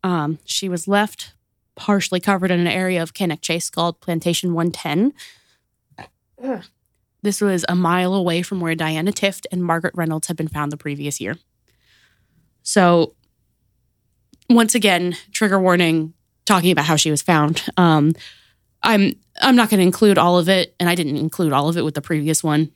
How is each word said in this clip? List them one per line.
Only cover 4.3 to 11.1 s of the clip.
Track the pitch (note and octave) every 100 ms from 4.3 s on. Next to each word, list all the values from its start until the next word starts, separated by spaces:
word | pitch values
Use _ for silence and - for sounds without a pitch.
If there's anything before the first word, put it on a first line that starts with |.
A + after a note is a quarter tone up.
| E3+ F#3
one | E3 E3+
ten. | - D#3+ D3+ B3 - - _ _ _ _ _ _ - - _ _ _ B3+ A3+ - _ _ _ _ _
This | G3+ G3
was | G#3 F#3 -
a | F3+
mile | F3 F3+ F3+
away | G3 F3 E3+
from | F3 F#3+
where | E3
Diana | D#3+ D#3+ D#3+ F3
Tift | G3+ G3 F#3+ -
and | F3+
Margaret | F3 E3 F3
Reynolds | - D#3+ D#3+ -
had | E3
been | D#3
found | D3 D3
the | D3+
previous | D3+ C#3+ C#3+